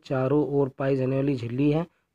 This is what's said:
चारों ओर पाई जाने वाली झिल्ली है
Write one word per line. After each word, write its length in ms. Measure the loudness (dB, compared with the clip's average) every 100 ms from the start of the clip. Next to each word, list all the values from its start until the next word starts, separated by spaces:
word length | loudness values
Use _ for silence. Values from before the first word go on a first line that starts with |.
चारों 440 | -4 -2 0 2 2
ओर 220 | 0 -2
पाई 260 | -2 -2 0
जाने 200 | 0 0
वाली 200 | 0 -2
झिल्ली 360 | -4 0 2
है 160 | 2 -2 _ _